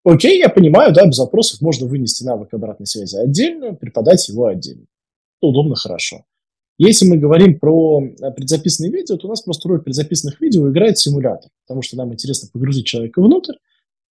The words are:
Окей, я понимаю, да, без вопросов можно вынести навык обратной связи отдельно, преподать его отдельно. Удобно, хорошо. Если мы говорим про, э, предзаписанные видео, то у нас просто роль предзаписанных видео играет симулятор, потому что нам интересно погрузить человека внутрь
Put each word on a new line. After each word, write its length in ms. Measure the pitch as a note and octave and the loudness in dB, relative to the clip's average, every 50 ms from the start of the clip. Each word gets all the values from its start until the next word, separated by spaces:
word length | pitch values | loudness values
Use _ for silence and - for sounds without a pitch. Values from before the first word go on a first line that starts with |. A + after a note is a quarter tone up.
| - | 2
Окей, 340 | F#3 E3 D3 - C4 G4 F#4 | 4 4 4 4 4 4 4
я 100 | E4+ G#3+ | 4 4
понимаю, 460 | - - F3+ D#3 D#3 G3+ D#4 C4+ D#3+ | 4 4 4 6 6 6 6 6 6
да, 100 | E3 G3+ | 6 6
без 120 | F3+ C3 A#2+ | 6 4 0
вопросов 420 | C3 - - G#3+ A3+ - - G#2 | -2 -2 0 0 0 -2 -2 -4
можно 260 | C#3+ E3 D3+ C3+ C3+ | -4 -4 -4 -4 -4
вынести 380 | B2 C3+ C#3+ B2 G#2+ - - A#2 | -6 -6 -4 -4 -6 -6 -6 -6
навык 300 | C3 B2 G#2+ G#2 - - | -8 -8 -8 -8 -10 -12
обратной 320 | A2 G2+ G#2+ G2+ - - | -12 -10 -12 -12 -12 -12
связи 300 | - - G#2+ G#2 F#3 - | -12 -10 -10 -10 -10 -6
отдельно, 580 | - A#2 C#3+ C#3 F3 C4 E4+ E4+ D#4+ C4+ A3+ F#3 | -4 -2 -2 0 0 -2 -4 -4 -8 -10 -12 -12
преподать 540 | - - - - - - C#3+ F#3 D#3+ - - | -12 -14 -10 -6 0 4 4 4 4 2 -2
его 180 | G2+ A2+ B2 | -4 -2 -2
отдельно. 400 | A2 F#2+ F2+ D2 C#2+ B1 A#1 _ _ _ _ _ _ _ _ _ _ _ _ | -2 -2 -4 -8 -14 -16 -20 _ _ _ _ _ _ _ _ _ _ _ _
Удобно, 340 | - D#3 B2+ C3+ D3+ D#3 B2+ | -2 0 2 2 0 0 -2
хорошо. 500 | - - F#2 F2+ F2 - - - - _ _ _ _ _ _ _ _ _ _ _ - | -6 -8 -10 -10 -10 -10 -10 -12 -14 _ _ _ _ _ _ _ _ _ _ _ 2
Если 280 | D3 G#3 A3 - G3 | 4 4 4 4 4
мы 120 | F#3 F3 D#3 | 4 4 4
говорим 400 | C#3+ D3 D#3 E3 G3 G3 D3+ D#3 | 4 4 4 6 6 6 4 2
про, 440 | - D3+ D#3+ E3 D#3+ D#3 D3+ D3 | 2 2 2 2 2 2 0 0
э, 280 | C#3 B2+ - - C3 C3+ | -2 -4 -10 -12 -12 -12
предзаписанные 640 | C3 - C#3 C3 D#3 D3+ D#3 F#3 - - D#3 F3+ | -10 -10 -8 -4 -4 -4 -2 -4 -4 -4 -4 -6
видео, 240 | C4+ F#4+ F4 - G#3 | -6 -6 -6 -6 -8
то 100 | E3+ - | -8 -8
у 40 | F#3+ | -10
нас 120 | A3+ G#3+ | -12 -10
просто 260 | - - D#3+ - - E3+ | -8 -10 -10 -8 -4 -4
роль 140 | F#3 D#3 | -4 -4
предзаписанных 580 | - C3+ C3 C#3 D3+ D3+ F3 D#3 - C#3+ C#3 - | -4 -6 -6 -6 -6 -4 -4 -6 -6 -6 -8 -4
видео 300 | D#4+ D#4 A#3 F3 C#3+ C#3 | -2 0 2 2 2 2
играет 260 | C3 E3+ G#3 A3+ G3+ | 2 2 2 2 2
симулятор, 540 | - - D3 C#3+ C#3+ B2+ B2 F#2+ - - _ _ _ _ | 0 0 -2 -2 -2 -2 -4 -4 -6 -12 _ _ _ _
потому 160 | - B2+ C3 | -12 -10 -10
что 140 | A#2+ - - | -10 -10 -10
нам 180 | B2 B2+ A#2+ A#2 | -10 -10 -10 -10
интересно 340 | G#2 - C3+ C3+ - - G#2 | -10 -8 -8 -8 -8 -10 -12
погрузить 340 | - A#2+ C3 C3+ C#3 C3+ G#2+ | -10 -6 -4 -4 -4 -4 -4
человека 340 | - - A#2+ A2+ A2+ - F3+ | -6 -6 -6 -8 -6 -2 2
внутрь 340 | F#3 A3 D#4+ F#4 - - C#4+ - _ _ _ _ _ _ _ _ _ _ | 4 4 4 2 0 -6 -12 -16 _ _ _ _ _ _ _ _ _ _